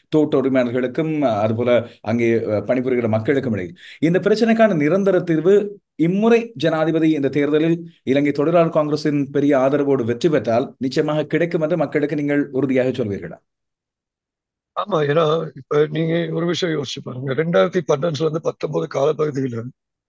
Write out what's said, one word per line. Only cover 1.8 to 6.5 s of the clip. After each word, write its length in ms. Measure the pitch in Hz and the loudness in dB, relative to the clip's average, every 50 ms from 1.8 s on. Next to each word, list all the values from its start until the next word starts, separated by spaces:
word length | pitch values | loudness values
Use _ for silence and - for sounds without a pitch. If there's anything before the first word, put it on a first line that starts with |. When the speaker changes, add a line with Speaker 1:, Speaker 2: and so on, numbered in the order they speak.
| - - - _ | 2 -2 -14 _
Speaker 1:
அங்கே, 260 | - 104 113 120 117 117 117 113 - | -6 -4 -2 0 2 2 2 0 0
அஹ், 180 | 104 107 101 101 | 0 -2 -2 0
பணிபுரிகிற 420 | - 123 127 123 131 127 120 117 110 | 0 -2 -2 0 0 -2 0 0 0
மக்களுக்கும் 440 | 110 110 110 160 139 135 131 127 | 0 0 0 0 0 0 0 -2
இடையில் 220 | 107 92 90 85 85 - - - - - | -4 -4 -6 -8 -12 -18 -20 -18 -8 -2
இந்த 200 | 147 165 175 185 | 0 2 2 2
பிரச்சனைக்கான 560 | 175 202 220 220 240 226 226 226 226 208 175 | 2 2 2 2 4 2 4 4 4 4 4
நிரந்தர 460 | 151 143 151 175 196 196 196 185 175 | 2 2 2 2 2 2 2 2 2
தீர்வு 340 | 175 175 160 156 156 190 202 202 208 202 - - _ _ _ | 2 0 0 2 4 4 4 4 2 0 -10 -14 _ _ _
இம்முறை 440 | - 156 170 190 202 220 226 233 233 233 233 | -2 0 0 2 2 4 4 4 2 2 -2